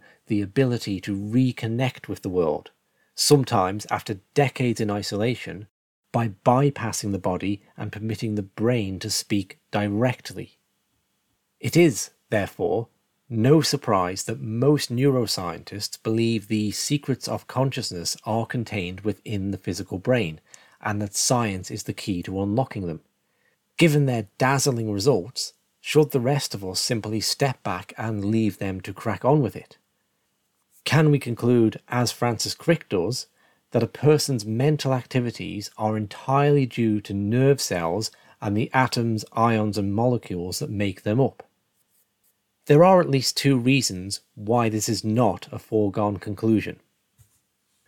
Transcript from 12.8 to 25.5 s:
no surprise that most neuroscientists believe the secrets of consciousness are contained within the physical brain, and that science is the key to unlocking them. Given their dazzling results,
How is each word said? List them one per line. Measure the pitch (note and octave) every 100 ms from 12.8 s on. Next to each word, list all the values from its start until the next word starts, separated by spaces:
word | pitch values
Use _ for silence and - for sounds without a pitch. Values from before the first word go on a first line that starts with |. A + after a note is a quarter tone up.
| A#2 _ _ _ -
no | A2+ A#2+ D#3
surprise | - C#3+ - F#2+ F2+ F#2+
that | - A#2
most | A#2+ A#2 C3+ D3 - A#2+
neuroscientists | C#3 B2+ A2 - F2 E2 - G2+ - -
believe | A2+ A2+ A#2 A2+ G2+
the | G#2+ G#2
secrets | - - D3 - C3 -
of | G#2+ -
consciousness | B2+ C3+ C3 - F2+ E2+ -
are | - A2+ A2+
contained | B2+ A2 G#2+ F2+ F#2
within | G#2 G2 - G2+ G2
the | F#2
physical | - F2 F2 F#2
brain, | B2 B2 E2+ D#2 _ - _ _
and | - G#2
that | G2+ -
science | - B2 A2 F#2 F#2
is | G#2
the | -
key | - - F2+
to | F2 F#2+
unlocking | G2+ A2+ C3 G#2+ F2
them. | D#2+ _ _ _ _ _ _ _ -
Given | E3+ D3 C#3
their | A#2 G#2+ -
dazzling | C3+ C#3 C#3+ A#2 A2
results, | G2+ B2 G#2+ B2 - -